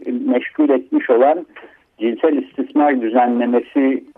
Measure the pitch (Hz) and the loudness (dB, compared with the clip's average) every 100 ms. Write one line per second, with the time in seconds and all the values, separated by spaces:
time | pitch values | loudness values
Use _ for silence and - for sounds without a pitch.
0 | - 123 127 127 - - 151 131 131 - | -8 -6 -2 -2 -4 -2 0 0 0 -4
1 | - 117 127 170 160 - - _ _ - | 2 2 4 2 -4 -20 -20 _ _ -6
2 | 113 113 160 143 131 - 131 151 147 127 | -6 -2 0 0 -4 -8 -4 0 0 0
3 | 113 120 123 120 120 120 - 143 135 135 | 0 0 0 0 0 -2 -2 -2 0 -2
4 | - | -8